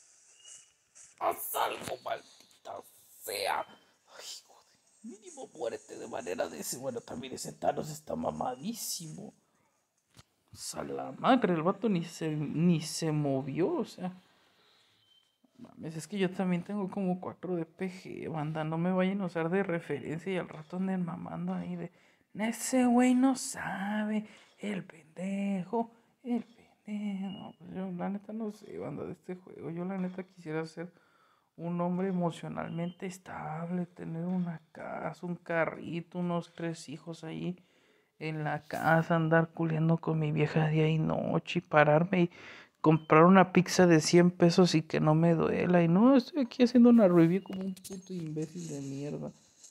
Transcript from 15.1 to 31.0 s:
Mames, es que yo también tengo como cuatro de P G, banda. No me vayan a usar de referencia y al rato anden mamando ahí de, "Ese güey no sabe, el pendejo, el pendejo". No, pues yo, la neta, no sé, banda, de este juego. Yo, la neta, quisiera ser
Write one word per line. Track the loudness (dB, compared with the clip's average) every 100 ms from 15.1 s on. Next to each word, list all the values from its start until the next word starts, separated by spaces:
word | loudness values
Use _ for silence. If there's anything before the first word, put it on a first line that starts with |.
| _ _ _ _ _
Mames, | -20 -16 -12 -12
es | -8
que | -2
yo | -2
también | 0 -2 -2
tengo | -2 -6 -6
como | -4 -2 -2
cuatro | -6 -10 -6 -4
de |
P | -6 -6 -10
G, | -10 -14 -12 -8
banda. | -6 -6 -4
No | -4 -2
me | 0
vayan | 2 0 0
a | -4
usar | -2 -2
de | 0
referencia | 0 -4 -4 -8 -6 -8 -4
y | -4
al | -6
rato | -10 -10 -4
anden | -2 -2
mamando | -4 -6 -10 -8 -6
ahí | -6 -6 -8
de, | -10 _ _ _ _
"Ese | -8 -6 -6 -2 0
güey | 4 4 4
no | 4 4 2
sabe, | -4 -8 -8 -6 -4 -4 -2 -4 -6 -12 _ _
el | -8 -8
pendejo, | -10 -18 -20 -10 -6 -4 -2 -4 -4 -4 -4 _ _ _
el | -4 -4
pendejo". | -4 _ _ _ -10 -6 -6 -6 -8
No, | -10 -14 -16
pues | -14
yo, | -10 -8
la | -6 -6
neta, | -6 -8
no | -8 -8
sé, | -10 -14 -10
banda, | -10 -8
de | -10
este | -12 -12 -14
juego. | -14 -14 -10
Yo, | -8 -8
la | -6
neta, | -6 -8
quisiera | -14 -14 -8 -6 -6
ser | -10 -14 -16